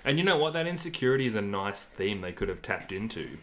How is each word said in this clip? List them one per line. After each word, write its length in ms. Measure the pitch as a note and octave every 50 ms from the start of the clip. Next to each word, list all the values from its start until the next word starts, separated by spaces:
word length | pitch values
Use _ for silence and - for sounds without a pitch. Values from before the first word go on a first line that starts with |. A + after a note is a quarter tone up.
| -
And 140 | C3+ C#3 D#3
you 60 | F3+
know 140 | G3 F3+ D3+
what? 140 | D3+ D#3 D#3
That 120 | E3 E3
insecurity 600 | E3+ F3 E3+ - E3 D#3+ - C3 B2+ C3 C3+ C3
is 80 | B2 A2
a 80 | G#2+ G2+
nice 420 | G2+ G2+ G2 G2 G2+ G2 - -
theme 360 | - - - F#2+ G2+ G#2 G2
they 120 | F2+ F2+ F2
could 160 | - G#2 F#2+
have 140 | F#2 - -
tapped 280 | - F#2+ F2 - - F#2+
into, 440 | F#2+ G#2+ A2+ - - D2+ - - E2